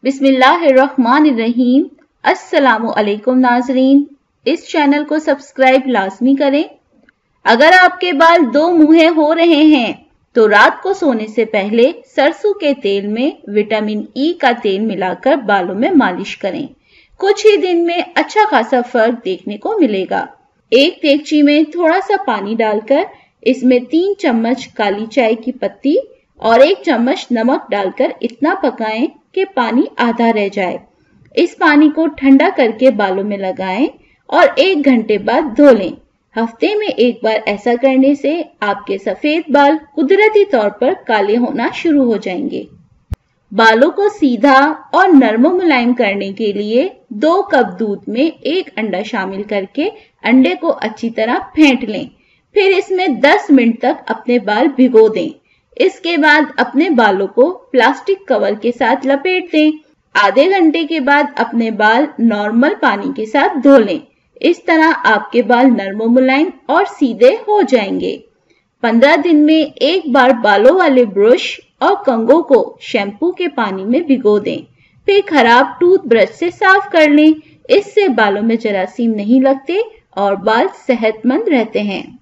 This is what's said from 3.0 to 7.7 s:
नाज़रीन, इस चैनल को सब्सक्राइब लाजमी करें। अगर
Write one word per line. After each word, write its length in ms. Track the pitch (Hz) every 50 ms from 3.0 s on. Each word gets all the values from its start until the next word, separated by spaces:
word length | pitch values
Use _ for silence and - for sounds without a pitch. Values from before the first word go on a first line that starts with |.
| 208 208 202 214 - 254 254 254
नाज़रीन, 680 | 254 247 240 247 247 254 262 262 262 262 277 277 285 - - _ _ _ _ _ _
इस 200 | - 302 339 - -
चैनल 360 | - 330 294 277 285 294 294
को 140 | 294 302 311
सब्सक्राइब 640 | 302 311 277 269 - - _ - 262 262 262 262 262 269
लाजमी 460 | 247 208 190 190 190 - 240 262 277
करें। 280 | 269 294 277 269 285 349 440 - _ _ _ _ _ _ _ _ _ _ _ _ _ _
अगर 260 | - 226 233 294 320